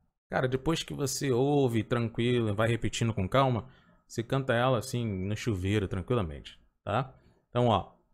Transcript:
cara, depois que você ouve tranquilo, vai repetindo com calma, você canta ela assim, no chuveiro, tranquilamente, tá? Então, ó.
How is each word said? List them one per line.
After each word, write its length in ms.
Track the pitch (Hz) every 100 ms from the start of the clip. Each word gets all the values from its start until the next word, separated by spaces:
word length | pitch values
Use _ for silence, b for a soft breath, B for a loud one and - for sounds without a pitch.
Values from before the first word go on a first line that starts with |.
| _ _ -
cara, 180 | - 127
depois 340 | 131 156 165
que 120 | -
você 380 | 143 139 - 143
ouve 520 | 120 139 147 131 117
tranquilo, 720 | 104 120 117 - 120 123 113 101
vai 120 | 113
repetindo 460 | 117 107 - 117
com 160 | 107 92
calma, 380 | 131 135 117 - b b b b
você 160 | -
canta 300 | 113 135 135
ela 260 | 117 127 123
assim, 260 | - 123 117
no 320 | 95 92 107
chuveiro, 500 | - 98 95 107 95
tranquilamente, 720 | 95 87 123 85 73 - - _ _
tá? 300 | - 101 - - b b b
Então, 180 | 123 123
ó. 260 | 101 - - _